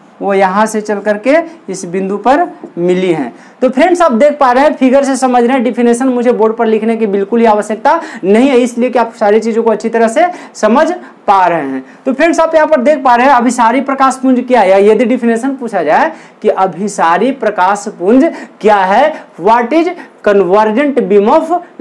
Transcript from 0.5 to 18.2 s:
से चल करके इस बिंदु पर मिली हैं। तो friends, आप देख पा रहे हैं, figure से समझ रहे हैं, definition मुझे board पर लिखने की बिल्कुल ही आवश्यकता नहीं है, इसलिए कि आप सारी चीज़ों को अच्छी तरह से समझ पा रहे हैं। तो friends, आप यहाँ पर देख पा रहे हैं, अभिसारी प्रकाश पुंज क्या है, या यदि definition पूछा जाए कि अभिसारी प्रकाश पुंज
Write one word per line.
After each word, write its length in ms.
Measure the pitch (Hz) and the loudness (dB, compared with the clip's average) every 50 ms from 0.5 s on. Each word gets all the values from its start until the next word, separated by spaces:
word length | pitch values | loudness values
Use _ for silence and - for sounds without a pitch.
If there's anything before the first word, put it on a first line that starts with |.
| 185 202 220 | 0 0 -2
से 160 | 214 220 214 | -2 -2 -6
चल 180 | 208 214 214 196 | -4 -4 -6 -4
करके 380 | 196 214 208 208 - 254 285 330 330 - - - - - | -2 -4 -4 -2 0 -2 0 -2 -2 -6 -12 -18 -14 -12
इस 160 | 190 175 - | -12 -10 -10
बिंदु 320 | 175 170 190 190 190 202 202 | -8 -6 -6 -4 -4 -4 -2
पर 300 | - 240 269 320 359 - - - - - - 170 | 0 0 0 0 -2 -4 -8 -16 -18 -14 -8 -4
मिली 340 | 175 180 180 180 185 185 160 | -2 0 0 0 0 -2 -2
हैं। 200 | 156 135 117 - - - - - - | -2 -4 -8 -10 -18 -20 -18 -8 -4
तो 80 | 254 254 | -2 -2
friends, 320 | 254 254 311 370 359 349 | 0 2 2 2 2 2
आप 100 | 349 320 | 2 2
देख 260 | 240 214 285 294 285 294 | 2 2 2 2 2 2
पा 120 | 269 254 | 0 2
रहे 120 | 247 254 285 | 2 2 2
हैं, 100 | 311 285 | 0 0
figure 300 | - 269 254 240 277 277 | 0 0 2 2 2 0
से 120 | 254 269 | 0 -2
समझ 280 | 240 262 254 247 247 240 | -2 0 0 2 2 2
रहे 100 | 233 262 | 2 0
हैं, 100 | 262 226 | 0 0
definition 440 | 254 214 240 240 240 233 240 262 262 | -2 -2 0 0 0 2 0 0 -2
मुझे 240 | 247 247 233 247 | -2 0 0 0
board 240 | 233 196 214 220 220 | 0 2 0 0 0
पर 100 | 226 233 | -2 -2
लिखने 300 | 220 220 220 214 226 226 220 | 0 0 -2 0 -2 -2 -2
की 100 | 226 208 | -2 -2
बिल्कुल 320 | 190 202 196 196 240 233 | -2 -2 -4 -2 0 0
ही 60 | 226 | 2
आवश्यकता 560 | 226 208 208 202 - 220 208 - 269 311 330 320 - - 226 - | 2 2 0 -2 -4 -6 -2 0 0 0 0 -2 -8 -12 -6 0
नहीं 240 | 180 202 220 254 285 | 2 2 4 4 4
है, 80 | 269 240 | 2 2
इसलिए 320 | 254 240 240 233 233 254 | 0 0 -2 -4 -4 -2
कि 100 | 233 247 | 0 -2
आप 140 | 226 226 - | -2 -2 -4
सारी 260 | - 226 202 208 226 | -2 0 0 2 0
चीज़ों 240 | 220 226 214 226 220 | 0 -2 -2 -2 0
को 80 | 226 | 0
अच्छी 180 | 214 208 - 226 | -2 -2 -4 -4
तरह 180 | 226 226 226 220 | 0 0 0 0
से 200 | 226 285 349 349 349 - - - - | 2 0 0 0 -2 -6 -16 -18 -8
समझ 380 | - - 214 226 277 320 320 359 349 - - - - - - | -2 0 2 2 2 2 0 -2 -6 -10 -18 -20 -10 -2 0
पा 180 | 202 196 180 175 | 2 2 2 2
रहे 140 | 170 160 | 0 -2
हैं। 220 | 143 135 135 131 131 - - - - | -4 -6 -8 -8 -10 -12 -18 -10 -6
तो 80 | 262 254 | -4 -2
friends, 260 | - 311 339 320 330 | 0 0 0 2 2
आप 160 | 330 320 330 | 0 2 2
यहाँ 120 | 320 302 302 | 2 2 2
पर 140 | 311 277 | 2 0
देख 220 | 226 277 311 277 262 | 2 2 0 2 2
पा 120 | 247 240 | 2 2
रहे 120 | 233 247 277 | 4 4 4
हैं, 60 | 277 | 2
अभिसारी 480 | 240 226 254 240 - 233 226 233 277 | 2 2 0 0 2 0 2 2 0
प्रकाश 380 | 269 277 269 262 269 269 247 262 - | -2 -2 -2 0 0 0 0 0 0
पुंज 200 | 262 254 247 247 254 | 0 0 0 0 0
क्या 140 | 254 233 | 2 2
है, 80 | 202 185 | 4 4
या 80 | 190 196 | 4 4
यदि 280 | 202 208 220 208 254 | 4 4 4 2 2
definition 500 | 214 254 247 233 233 233 226 240 269 269 | 0 0 0 0 0 -2 0 -2 -6 -6
पूछा 280 | 269 - 226 - 190 160 | -6 -8 -6 -6 -4 -2
जाए 280 | 143 165 208 277 320 - - - - - - | 0 2 2 0 0 -4 -10 -20 -20 -12 -4
कि 80 | - - | -2 -2
अभिसारी 840 | - - 190 185 - 165 202 202 - - 180 165 170 180 208 262 | 0 0 -2 -4 -4 -6 -8 -8 -4 -2 0 0 0 0 0 -2
प्रकाश 540 | 269 - 226 214 208 185 180 190 208 - - 220 | -2 -2 -4 -4 -2 0 0 0 0 -2 -6 -10
पुंज 440 | 180 170 170 190 233 269 | -10 -4 0 2 2 4